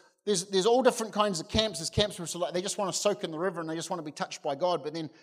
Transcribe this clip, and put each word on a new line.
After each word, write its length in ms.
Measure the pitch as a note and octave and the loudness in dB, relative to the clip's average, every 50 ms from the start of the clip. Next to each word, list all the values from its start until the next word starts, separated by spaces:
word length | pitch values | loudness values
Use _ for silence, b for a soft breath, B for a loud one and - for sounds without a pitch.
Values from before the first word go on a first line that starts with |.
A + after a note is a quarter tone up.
| B B B B - | B B B B -2
there's, 200 | G#3 G#3 F3 F3 | 0 0 0 0
there's 220 | - F#3+ F#3+ F3+ A3+ | 0 0 4 4 6
all 160 | A#3+ B3+ B3 | 6 8 6
different 300 | B3+ - - A3+ G#3 - | 6 4 4 -4 -4 0
kinds 260 | G#3 G#3 G#3 F#3+ D#3 | 0 0 0 0 -2
of 100 | D#3 - | -6 -2
camps. 300 | - A3 A3 A3 F3+ D3 | 0 2 2 2 0 -4
There's 100 | E3 - | -8 -4
camps 300 | - A3 G#3 G3+ E3 - | 2 2 2 2 0 -6
where 60 | E3+ | -8
it's 100 | D3+ - | -8 -4
like 180 | E3+ F3 D3+ D#3+ | -4 -4 -2 -2
they 80 | F3+ | -2
just 160 | F#3+ G3 - - | -2 -2 -2 -2
wanna 160 | G3+ F3+ D#3 | -2 -2 -2
soak 300 | - - G#3 G3 G3 F#3+ | 2 2 2 2 2 -2
in 80 | E3+ | -6
the 80 | D#3+ D#3 | -4 -2
river 200 | F3 G3 F3 E3+ | -2 -2 -2 -2
and 80 | D#3+ D#3+ | -6 -4
they 80 | D#3+ | -4
just 140 | E3 D#3 - | -6 -4 -6
wanna 140 | F#3+ F3 D3+ | -6 -6 -6
be 80 | D3+ | -8
touched 320 | C#3+ - F#3 - - - - | -6 -6 -6 -6 -6 -6 -4
by 100 | D#3 C#3 | -4 -2
God. 300 | C#3 F3+ F3+ F3 D3+ C3 | 0 2 2 2 0 -2
But 100 | D3+ D3+ | -4 -6
then 160 | E3 D#3+ D3 B B | -6 -8 -8 B B